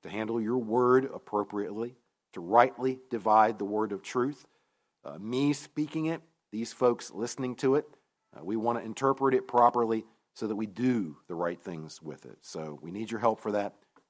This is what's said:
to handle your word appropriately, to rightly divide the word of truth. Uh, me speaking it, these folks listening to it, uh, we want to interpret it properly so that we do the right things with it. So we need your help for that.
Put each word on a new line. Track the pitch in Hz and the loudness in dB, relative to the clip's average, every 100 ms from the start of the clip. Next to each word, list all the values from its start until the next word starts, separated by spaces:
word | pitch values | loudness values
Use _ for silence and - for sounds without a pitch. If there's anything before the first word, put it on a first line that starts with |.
to | - | -12
handle | 101 110 117 | -6 -4 -2
your | 110 127 | -2 -2
word | 110 117 123 127 131 | 0 2 6 4 4
appropriately, | - - 104 101 104 101 104 120 131 _ _ _ | -8 -4 -4 -2 -4 -6 -6 -8 -10 _ _ _
to | - | -14
rightly | 87 113 127 131 131 131 - | 4 6 6 4 -2 -2 -6
divide | 117 101 110 110 107 | -2 4 6 6 2
the | 101 | -4
word | 107 110 | -2 -2
of | 95 | -4
truth. | - 127 131 147 - _ _ _ _ _ | -4 -2 -2 -4 -16 _ _ _ _ _
Uh, | 71 76 | -16 -12
me | 107 127 143 | -6 0 0
speaking | 139 - - 151 160 160 | 0 -6 -6 -6 -4 -4
it, | 160 - _ _ | -4 -10 _ _
these | 110 113 | -8 -8
folks | - 123 120 - | 2 2 2 -6
listening | - 117 - 127 120 | -6 -6 -4 -8 -2
to | 135 | 2
it, | 139 - _ _ _ _ - | 2 0 _ _ _ _ -14
uh, | 82 | -6
we | 110 | -2
want | 113 117 | -2 -2
to | 107 | -6
interpret | 101 135 135 135 | -2 0 2 2
it | 127 - | 2 2
properly | 120 120 120 113 113 - _ _ - | 6 6 6 0 0 -4 _ _ -8
so | 110 | -6
that | 107 | -4
we | 110 | -6
do | 92 127 120 85 69 _ | -2 0 0 -2 -8 _
the | |
right | 85 87 87 | -4 -4 -4
things | 95 82 78 - | -10 -10 -12 -14
with | 78 73 64 | -14 -14 -18
it. | - | -20
So | - 85 78 73 | -14 -10 -10 -12
we | 82 | -12
need | 98 110 | -10 -8
your | 110 | 0
help | 113 110 | 0 0
for | 110 | -2
that. | 104 101 - _ _ _ | -2 -4 -8 _ _ _